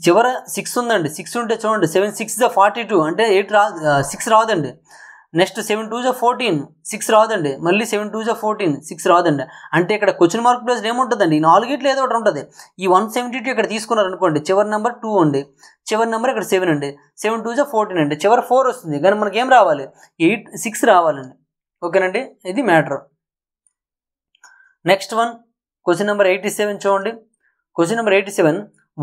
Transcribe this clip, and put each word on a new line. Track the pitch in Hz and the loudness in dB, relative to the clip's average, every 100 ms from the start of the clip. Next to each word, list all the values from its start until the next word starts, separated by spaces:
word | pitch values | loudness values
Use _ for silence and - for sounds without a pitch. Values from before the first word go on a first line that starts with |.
చివర | 330 349 381 403 - - | 2 4 2 -2 -8 -10
సిక్స్ | - 240 | -6 -6
ఉందండి, | 240 214 147 - | -2 -2 -2 -8
సిక్స్ | 180 240 | -10 -8
ఉంటే | 226 220 | -4 -4
చూడండి, | 214 214 160 | -2 0 0
సెవెన్ | 175 208 202 | 0 -2 -4
సిక్స్ | 220 - | -8 0
ద | 247 196 | 0 4
ఫార్టీ | 202 226 226 | 2 2 -2
టూ, | 202 156 | 0 0
అంటే | 175 220 190 | 0 2 2
ఎయిట్ | 208 208 | 2 2
రా-, | 214 165 151 | 2 0 0
ఆ, | 139 135 | 0 0
సిక్స్ | - - | -6 2
రాదండి. | 220 226 190 135 - _ - - - _ 160 | 2 4 0 -4 -10 _ -20 -20 -20 _ 0
నెక్స్ట్ | 185 233 214 | 0 -2 -4
సెవెన్ | 214 220 | -4 -4
టూ | 233 | -4
జా | 254 254 | -4 0
ఫోర్టీన్, | 233 254 240 151 131 _ - | 0 0 -2 -2 -6 _ -14
సిక్స్ | 220 - | -8 2
రాదండి. | 220 220 214 147 135 165 | 4 4 0 -2 -2 0
మళ్ళీ | 202 226 | 0 0
సెవెన్ | 208 208 | -4 -4
టూ | 220 220 | -6 -6
జా | 220 | -4
ఫోర్టీన్, | 214 214 185 139 - | -4 -2 -2 -4 -8
సిక్స్ | 175 190 | -6 2
రాదండి. | 175 170 143 131 - - 160 | 4 4 -2 -6 -14 -4 -2
అంటే | 175 208 | 0 0
ఇక్కడ | 196 180 | 0 2
క్వశ్చన్ | 170 220 240 | 2 2 0
మార్క్ | 240 226 | 0 -2
ప్లేస్ | 233 214 | -4 -2
ఏముంటుందండి? | 240 247 220 185 151 | -2 -2 0 2 2
ఈ | 160 | 6
నాలుగిట్లో | 185 240 277 277 | 4 4 -2 -2
ఏదో | 269 | 0
ఒకటి | 254 226 | 0 0
ఉంటుంది. | 208 151 - - - - | 0 -2 -8 -18 -20 -6
ఈ | 185 | 2
వన్ | 185 214 | 2 2
సెవెంటీ | 247 247 254 | -4 -6 -6
టూ | 240 | -4
ఇక్కడ | 220 185 | -2 -2
తీసుకున్నారు | 214 214 226 190 | -4 -2 -2 -2
అనుకోండి, | 185 185 151 151 | -2 -2 -2 0
చివరి | 190 208 | 0 0
నెంబర్ | 214 226 240 | -2 -4 -6
టూ | 226 202 | -4 0
అండి, | 156 139 139 _ - _ - | 2 0 -6 _ -20 _ -6
చివరి | 220 226 | -2 0
నెంబర్ | 226 254 | 0 -2
ఇక్కడ | 220 208 | -2 -2
సెవెన్ | 190 180 | 0 0
అండి, | 151 143 139 _ - | 0 -4 -10 _ -8
సెవెన్ | 214 226 226 | -4 -4 -4
టూ | 233 | -2
జా | 277 | 0
ఫోర్టీన్ | 220 202 180 | 0 -2 0
అండి, | 147 151 | -2 0
చివరి | 202 247 247 | 2 2 4
ఫోర్ | 254 254 | 2 2
వస్తుంది, | - 165 143 175 | -2 -6 0 2
కానీ | 208 | 2
మనకి | 208 196 | 0 -2
ఏం | 262 254 | 4 4
రావాలి? | 185 143 135 _ _ _ 165 | 6 2 -4 _ _ _ 0
ఎయిట్, | 233 - 180 226 | 0 -6 -10 -8
సిక్స్ | 214 233 | 0 4
రావాలండి. | 185 160 139 131 - _ _ _ _ 175 | 6 4 -2 -10 -20 _ _ _ _ -4
ఓకేనండి, | 185 185 202 262 - 185 | 0 0 -4 -8 -12 -8
ఇది | 202 240 | -4 2
మ్యాటర్. | 160 147 135 - _ _ _ _ _ _ _ _ _ _ _ _ _ _ _ _ _ 160 | 2 2 -6 -10 _ _ _ _ _ _ _ _ _ _ _ _ _ _ _ _ _ -2
నెక్స్ట్ | 196 - 220 | -2 0 -2
వన్, | 233 233 _ _ _ _ - | -2 -4 _ _ _ _ -2
క్వశ్చన్ | 175 208 | 0 0
నెంబర్ | 208 190 | 2 4
ఎయిటీ | 190 196 - | 2 -2 -4
సెవెన్ | 208 202 202 | -4 -2 0
చూడండి. | 196 196 226 _ _ _ _ _ - | 0 -2 -10 _ _ _ _ _ -4
క్వశ్చన్ | 165 233 | -2 0
నెంబర్ | 220 190 | 2 2
ఎయిటీ | 196 - | 0 0
సెవెన్, | 160 175 208 _ _ - | 0 0 -6 _ _ 0